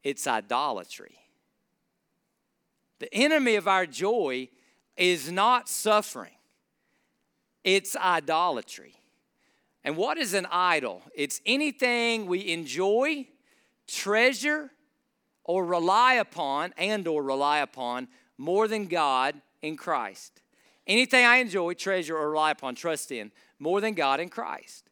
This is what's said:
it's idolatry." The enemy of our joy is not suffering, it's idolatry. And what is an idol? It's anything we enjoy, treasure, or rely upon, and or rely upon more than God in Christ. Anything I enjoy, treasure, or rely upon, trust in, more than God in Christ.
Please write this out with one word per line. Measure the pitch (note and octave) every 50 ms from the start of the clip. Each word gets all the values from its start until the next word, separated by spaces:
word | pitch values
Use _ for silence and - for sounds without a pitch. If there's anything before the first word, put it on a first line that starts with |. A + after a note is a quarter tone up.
it's | _ C#3 C#3 - -
idolatry." | D3 A#2+ A2 G2+ G#2 A#2 B2 D3 C#3+ A#2+ G2 F2 - - - - - _ _ _ _ _ _ _ _ _ _ _ _ _ _ _ _ _ _ _ _ _ _ _ _ _ _ _ _ _ _ _ _ _ _ _ _ _ _
The | D3 - -
enemy | G3+ C4 D4+ D#4+ D4+ C4+ A#3+ A3
of | G#3 E3 G3
our | F#3+ F#3+ F#3
joy | E3 B2+ A2+ F3 G3+ A#3 A#3+ F3+ C#3 B2+ B2+ C3 - _ _ _ _ _ _ _ _ _
is | - F3+ F3+ F3+ E3 C3 D3+
not | F3 F#3+ G3+ A#3 B3+ B3 - -
suffering, | - - - G#3+ G#3+ G#3+ G3+ - - - F#2+ - _ _ _ _ _ _ _ _ _ _ _ _ _ _ _ _ _ _ _ _ _ _ _ _ _ _
it's | _ G3 F#3+ G3 F#3+ - -
idolatry. | - F#3+ F#3 F3 E3 D3+ C#3 D#3+ D#3+ F3 F3+ D3 A#2 - - - - C#2+ B1+ _ _ _ _ _ _ _ _ _ _ _ _ _ _ _ _ _ _ _
And | C3+ D3+
what | D#3+ G3+ C4+ D#4 E4
is | C#4+ G3+ F#3
an | G3 F3+ -
idol? | - F3+ F3+ F3+ E3+ D3+ C3 A2+ F#2 F#2 - - -
It's | - C#3+ C#3+ - - _
anything | G3 A#3+ C#4 D4+ D4 - - C4+ B3 A#3+ A#3+ A#3 A#3 A#3 A3+ G#3
we | F3+ F3+ F#3 G3+ F#3+
enjoy, | E3 E3+ E3 C3+ B2 D3+ F#3 G3 G#3 A#3 C4+ D4+ D#4+ C#4+ B3+ _ _ _ _ _ _ _ _ _ _ _ _
treasure, | - - - - G3 G#3 A3 A#3 B3+ C#4 G3 B3 D4 D4+ D#4 D4 C4 _ _ _ _ _ _ _ _ _ _ _ _ _ _
or | _ - F3 F#3+ F#3
rely | E3+ F3+ E3+ E3 F3 F#3+ A3 A#3+ B3+ C4
upon, | A#3+ G3+ - - F3 D#3+ C#3 C#3 D3 D#3 F3+ -
and | - E3+ G3+ G#3+ G#3 F#3 E3
or | D#3+ D3+ C#3
rely | C3+ C3+ C3+ C#3+ C#3+ D3 D3+
upon | C#3+ C3 - C3 B2+ A#2+ A#2+ B2+ C3 B2 _ _ _ _ _ -
more | C3 D#3+ F3+ G3+ A3 G#3+
than | A3 G#3+ G#3
God | F3 F3 E3+ D#3 C#3+ C3 B2+ C3 C#3+ D3 D3 _ _ _ _
in | - D#3 D#3+
Christ. | C#3+ - F3+ D#3+ C3+ A2+ G2+ F#2+ - - - _ _ _ _ _ _ _ _ _ _ _
Anything | - F#3+ A#3 C4 B3+ - B3+ A#3+
I | A#3+ A#3+
enjoy, | B3+ B3+ A3 E3+ G3 F3 E3+ F3+
treasure, | - - F#3+ G3 F#3 E3+ D3 D#3+
or | D#3 D3+ D3+
rely | D#3 D#3 D#3 D#3
upon, | D3 - - C3 B2
trust | - - E3+ D#3+ C#3+ - -
in, | C#3 A#2 G#2 G#2+ _ _ _ _ _ _
more | C#3 D#3 F3+ G3+
than | G3+ A3 G#3+
God | F3 D3 C3+ C3+ C#3+
in | F3 F3+
Christ. | - - - - - - - - - - _ _